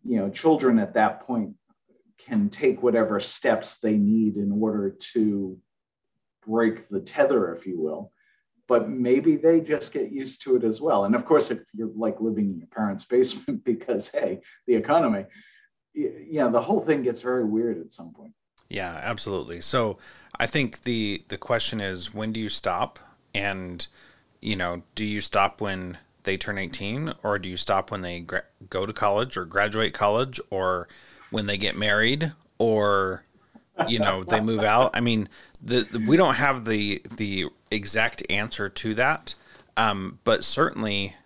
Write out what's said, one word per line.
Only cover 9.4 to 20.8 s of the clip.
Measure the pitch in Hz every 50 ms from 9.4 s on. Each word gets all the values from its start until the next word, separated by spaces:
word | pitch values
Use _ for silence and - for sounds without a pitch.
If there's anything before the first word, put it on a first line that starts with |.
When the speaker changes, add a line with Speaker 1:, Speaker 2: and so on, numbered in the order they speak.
| 156 165 165 165
Speaker 1:
just | - 151 147 143 - -
get | - 147 123 -
used | 139 135 131 - - -
to | - 139 127
it | 117 117
as | 110 110 -
well. | 147 160 - 101 101
And | 101 113
of | 123 -
course, | - - 139 113 -
if | 117 - - _ -
you're, | 104 113 104 98
like, | 107 117 110 - -
living | 110 113 104 107 104 98
in | 92 82
your | 80 _
parents' | _ 110 107 101 98 - -
basement | _ 120 123 127 127 - - - - 127 104 _
<laughs> |
because, | 127 113 - - - - - - -
hey, | - 147 - - 95 - _ - - _ _
the | - 120
economy, | 110 - - 151 170 156 123 107 98 98 - - - _ _ _ _ _ _ _ _ _ _ _
y-, | - 143 - - - - 165
you | 160 147
know, | 131 117
the | 110 190
whole | - - 214 202
thing | - 160 151 139
gets | 123 123 117 -
very | 123 127 127 127 113
weird | 107 107 110 120 117 101 85
at | 80 -
some | - - 82 82
point. | - - 214 226 _ _ _ _ _ _ _ _
Speaker 2:
Yeah, | - - 95 87 85 78
absolutely. | - 107 117 101 - - 98 87 64 58 85 85
So | 82 - - 131 117 107 95 - - - - - - _ - -
I | 117
think | 117 - 156 135 113 - -